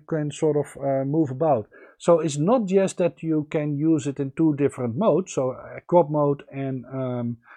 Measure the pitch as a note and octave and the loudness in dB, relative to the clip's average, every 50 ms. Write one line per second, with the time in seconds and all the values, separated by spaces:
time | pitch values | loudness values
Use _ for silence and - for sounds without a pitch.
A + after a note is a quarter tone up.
0 | - - E3 D#3 D3+ D3 C#3+ - - D#3 D3 D3 C#3 - - C3 C3+ C#3 C3+ C3+ | -6 -4 -4 -4 -4 -4 -4 -2 0 0 2 0 -2 -4 -6 -6 -2 -2 0 0
1 | C3+ C#3 C#3+ D#3+ D#3+ C3 C3 B2+ E3 D#3 C#3+ A2+ G#2 - - - - - _ _ | 0 0 2 0 0 0 0 0 0 2 2 0 -2 -6 -14 -20 -20 -20 _ _
2 | - - E3+ D#3+ D#3 E3 C#3 D3 D3 F3+ B3 C4+ A3 F3+ F#3 G3 F#3+ F#3 - - | 2 4 4 4 4 0 -2 0 0 2 2 2 2 2 2 2 2 2 0 0
3 | F3+ E3 - - - D#3+ D#3 D#3 D3 D3 - D#3+ D3 D3+ D3 C#3 D3+ D#3+ D#3+ D3+ | -2 -2 -2 -4 -4 -2 -2 -2 -2 -2 -4 -4 -2 -2 -2 0 2 2 2 2
4 | B2 C#3+ C3+ - C#3 C3+ - - E3 D#3+ D3 C3+ C#3+ C3+ - - B2+ A#2+ A2+ B2+ | 0 -2 -4 -4 -6 -4 0 0 2 2 2 2 0 0 0 -2 -4 -4 -2 0
5 | G#3+ A3 D3 - F#3+ - - D3+ C3+ B2+ B2 A#2 - - - - - - F3 F3 | 2 2 2 2 0 -2 -4 -2 -2 -2 -4 -6 -12 -16 -16 -14 -4 2 4 4
6 | E3 D3 D3+ D3+ D3 C#3+ C#3+ C#3 - - - C3+ C3+ C3+ C3 C3 A#2+ C3 C3+ C3 | 4 4 2 0 2 2 0 -2 -4 -12 -10 -8 -6 -6 -6 -8 -8 -10 -8 -6
7 | C3 B2+ B2 B2 A#2+ A#2+ A#2+ A#2 _ - - | -6 -4 -4 -4 -4 -4 -6 -8 _ -20 -20